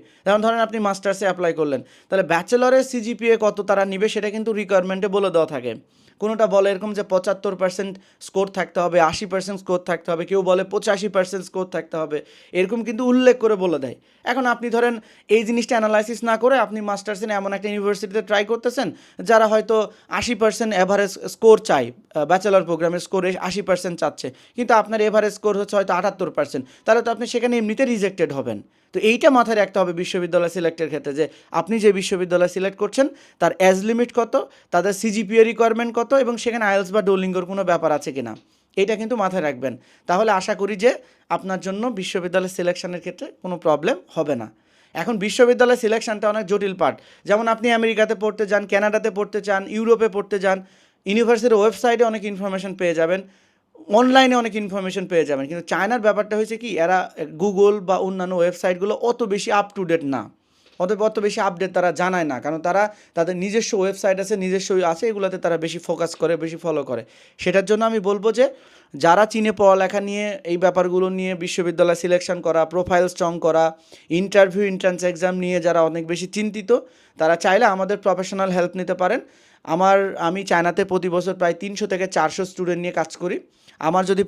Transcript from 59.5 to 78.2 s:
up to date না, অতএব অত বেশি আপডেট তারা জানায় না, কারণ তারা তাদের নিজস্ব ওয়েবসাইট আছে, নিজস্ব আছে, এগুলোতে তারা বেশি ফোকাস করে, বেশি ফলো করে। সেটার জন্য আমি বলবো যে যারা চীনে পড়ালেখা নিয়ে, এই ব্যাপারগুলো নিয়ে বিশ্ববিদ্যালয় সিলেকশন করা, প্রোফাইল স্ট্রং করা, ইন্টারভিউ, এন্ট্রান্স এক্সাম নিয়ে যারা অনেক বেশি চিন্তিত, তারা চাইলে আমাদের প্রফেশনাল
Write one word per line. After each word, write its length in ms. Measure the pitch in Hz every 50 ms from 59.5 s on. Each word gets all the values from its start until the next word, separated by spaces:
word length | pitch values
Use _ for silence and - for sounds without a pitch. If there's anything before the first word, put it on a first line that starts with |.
| 208 202
up 80 | 202 202 -
to 60 | 202 185 160
date 180 | 165 160 147 139 135
না, 60 | 117 107 - - _ _ _ _ _ _ _ _ -
অতএব 220 | 180 185 214 190 214
অত 80 | 214 214 220 202
বেশি 140 | 208 202 226 196
আপডেট 240 | 196 185 175 190 185 185
তারা 120 | 185 180 175
জানায় 360 | 160 - 180 185 185 180 165 147
না, 60 | 131 120 -
কারণ 140 | 147 160 156 165
তারা 160 | 175 180 196 208 208 208 - _ _ -
তাদের 220 | 170 165 175 185 175 185
নিজস্ব 280 | 208 202 226 214 - 233 196
ওয়েবসাইট 380 | 185 196 190 190 - 196 190 190 190
আছে, 120 | 196 220 196 185
নিজস্ব 260 | 185 185 190 185 - 196 185 175 165
আছে, 120 | 165 165 240 226
এগুলোতে 260 | 208 202 190 185 185 175 -
তারা 120 | 175 170 160 160
বেশি 140 | 165 160 170 -
ফোকাস 240 | - 170 147 165 165 - -
করে, 120 | 165 160 170 156 165
বেশি 140 | 165 170 160 -
ফলো 160 | 165 156 147 135 131
করে। 140 | 123 113 120 - _ - - _ _ - -
সেটার 220 | 180 170 196 190 190
জন্য 120 | 214 214 226 226
আমি 80 | 226 220 185 202
বলবো 220 | 202 202 196 226
যে 140 | 202 233 262 277 269 - - _ _ _ _ _ - 139 143
যারা 200 | 165 175 196 214
চীনে 260 | 214 - 220 214 214 196 208
পড়ালেখা 420 | 202 196 190 190 185 185 202 202
নিয়ে, 240 | 202 202 202 208 208 208 196 - - 170
এই 60 | 175
ব্যাপারগুলো 500 | 175 185 180 180 185 180 180 180 180 185 185
নিয়ে 240 | 190 185 185 185 185
বিশ্ববিদ্যালয় 600 | 165 180 175 - 196 170 175 165 170 175 175 165
সিলেকশন 420 | 170 - 175 175 180 180 - 180 175
করা, 200 | 160 165 160 160 160
প্রোফাইল 400 | 160 165 180 175 180 185 175 180 180 180
স্ট্রং 260 | - 180 170 170 170 -
করা, 200 | 160 156 160 160 160 160 - _ _ - - _ -
ইন্টারভিউ, 540 | 160 180 196 185 208 202 - 185 175 202 208
এন্ট্রান্স 360 | 196 190 180 202 185 180 175 180
এক্সাম 320 | 180 170 156 180 180 185 185 180
নিয়ে 140 | 180 180 175 165
যারা 160 | 175 165 170 160 160
অনেক 140 | 160 170 160 160
বেশি 160 | 175 165 185
চিন্তিত, 420 | 185 190 208 214 214 185 214 190 190 240 269 - - _ _ _ _ _ -
তারা 160 | 160 160 170
চাইলে 300 | - - 190 185 220 247
আমাদের 320 | 214 190 190 190 185 202 196 -
প্রফেশনাল 440 | 196 180 185